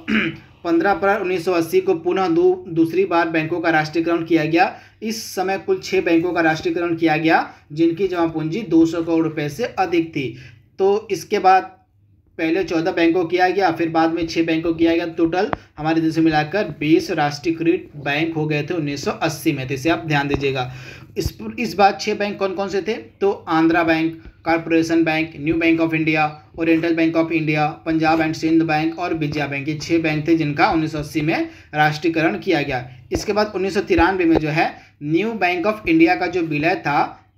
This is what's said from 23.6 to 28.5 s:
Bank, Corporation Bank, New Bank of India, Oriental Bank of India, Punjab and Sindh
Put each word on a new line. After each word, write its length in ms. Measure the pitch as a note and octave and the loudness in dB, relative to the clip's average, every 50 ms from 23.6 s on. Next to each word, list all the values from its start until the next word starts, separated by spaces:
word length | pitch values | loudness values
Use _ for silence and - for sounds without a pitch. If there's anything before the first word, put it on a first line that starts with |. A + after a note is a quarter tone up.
| E3 E3 E3 F3 E3 | 4 4 4 2 2
Bank, 400 | E3 D#3+ D#3+ D#3+ E3 D#3+ - - - - _ - | 2 2 0 0 -2 -4 -8 -16 -20 -18 _ -2
Corporation 580 | E3 E3 E3 D#3+ D#3+ E3 E3 D#3 E3 E3 E3 D#3+ | 0 0 0 0 2 2 2 2 2 2 2 2
Bank, 300 | D#3+ D#3 D#3+ D#3+ D#3 - C#3+ | 2 2 -2 -2 -4 -8 -6
New 160 | C#3+ D#3+ E3 | -4 -2 0
Bank 260 | E3 E3 E3 E3 D#3+ | 2 2 2 2 2
of 120 | D#3+ D#3+ D#3+ | 2 0 0
India, 500 | D#3 D#3 D#3+ D#3 D#3 D3+ D3+ - - - - - D#3+ | 0 0 0 2 2 0 0 -2 -8 -20 -14 -8 -2
Oriental 360 | E3 E3 E3 D#3+ E3+ E3+ D#3+ | 2 2 2 2 2 0 0
Bank 220 | E3 E3 D#3+ E3 | 2 2 2 2
of 140 | E3 D#3+ E3 | 0 0 0
India, 360 | E3+ D#3 D3+ D#3 D3+ D3+ D3+ | -2 -2 0 0 0 0 0
Punjab 520 | D3+ D#3 - - E3 D#3+ D#3+ D#3+ D#3 E3 D#3+ | -2 -2 -6 -4 -2 0 2 2 2 2 2
and 140 | D#3+ D#3+ D#3 | 0 -2 -2
Sindh 280 | - D#3+ D#3+ | -2 0 2